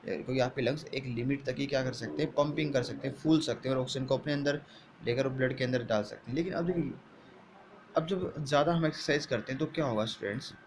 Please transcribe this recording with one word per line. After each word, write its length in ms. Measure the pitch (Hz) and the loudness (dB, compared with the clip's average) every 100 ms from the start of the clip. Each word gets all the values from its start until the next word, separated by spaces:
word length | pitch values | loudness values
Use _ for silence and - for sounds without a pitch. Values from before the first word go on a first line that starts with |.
क्योंकि 340 | - 82 85 131 | -6 -6 -2 2
आपके 240 | 123 135 | 2 2
lungs 220 | 120 147 | 0 0
एक 200 | 160 139 | -4 -6
लिमिट 400 | 131 117 127 139 | -4 -2 0 0
तक 120 | 135 127 | -2 -2
ही 80 | 139 | 0
क्या 180 | 135 | 0
कर 80 | 131 | 0
सकते 300 | 123 117 151 | -4 -6 -2
हैं, 100 | 151 | 0
pumping 400 | - 147 147 151 | 2 0 0 0
कर 100 | 135 | 0
सकते 260 | 120 113 135 | 0 -4 -6
हैं, 60 | |
फूल 260 | - 156 156 | -2 4 4
सकते 280 | 139 113 131 | 4 -2 0
हैं 80 | 131 | 0
और 60 | |
oxygen 240 | 127 135 131 | 0 -4 0
को 120 | 131 | 0
अपने 140 | 151 | 2
अंदर 300 | 143 143 147 - - - - 113 | 0 0 -2 -6 -20 -20 -6 -2
लेकर 220 | 120 135 | 2 0
ब्लड 280 | 131 127 127 | 2 0 2
के 80 | |
अंदर 200 | 123 127 | 0 0
डाल 180 | 117 107 | 2 0
सकते 280 | 104 - - | 0 -8 -4
हैं। 60 | 135 | -2
लेकिन 160 | 180 | 0
अब 140 | - 175 | 0 0
देखिए, 260 | 175 135 - - - - - - - - - - - | 0 -2 -6 -16 -20 -20 -20 -20 -20 -20 -20 -2 -2
अब 100 | 160 | 0
जब 380 | 190 180 - | -2 -2 -6
ज़्यादा 300 | 139 143 151 | 2 4 4
हम 120 | 170 156 | 4 2
exercise 400 | 147 - 147 147 | 0 0 0 2
करते 260 | 117 107 | -2 -2
हैं 60 | 131 | -4
तो 80 | 151 | -2
क्या 180 | 160 | 0
होगा 200 | 143 110 | 0 0
students? 500 | 110 - 101 113 - - | 0 -2 -4 -4 -8 -14